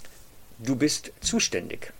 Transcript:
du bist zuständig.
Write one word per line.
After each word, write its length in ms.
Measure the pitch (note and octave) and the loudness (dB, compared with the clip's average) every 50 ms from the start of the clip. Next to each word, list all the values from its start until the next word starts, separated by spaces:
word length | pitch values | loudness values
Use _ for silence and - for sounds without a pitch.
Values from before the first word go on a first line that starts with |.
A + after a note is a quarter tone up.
| - - - - - - - - - - - - | -12 -12 -12 -14 -16 -16 -18 -18 -18 -16 -14 -2
du 180 | A2+ B2+ C3+ | 0 2 4
bist 340 | A#2+ D3 D3 - - - - - - | 6 6 4 4 2 -4 -8 -10 -4
zuständig. 720 | - - A#3 A3+ - - - - - - - - - - - | 0 2 4 4 4 4 2 0 0 -2 -4 -6 -8 -8 -10